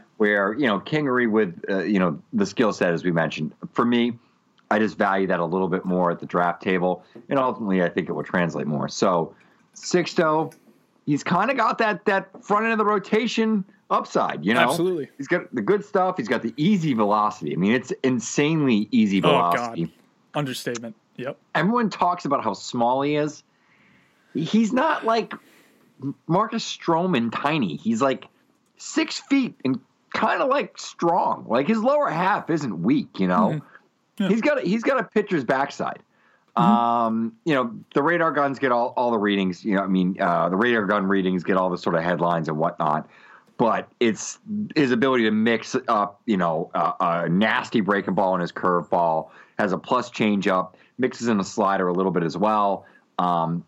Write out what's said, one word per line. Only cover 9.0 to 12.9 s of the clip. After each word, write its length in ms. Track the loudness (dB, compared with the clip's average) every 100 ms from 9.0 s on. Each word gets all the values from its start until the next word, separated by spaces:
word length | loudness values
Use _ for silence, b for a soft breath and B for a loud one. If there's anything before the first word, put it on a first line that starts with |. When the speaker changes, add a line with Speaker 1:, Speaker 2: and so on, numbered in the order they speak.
| 2 2 -2 b b b b
Speaker 1:
Sixto, 800 | -16 -2 -2 0 0 0 0 -2 -10 _ _ _ _ -2
he's 180 | -2
kinda 300 | 0 0 0
got 240 | 0 0 0
that, 260 | 0 0
that 400 | 0 0 -2 -10
front 200 | -2 0
end 80 | 2
of 60 | 0
the 60 |
rotation 800 | 0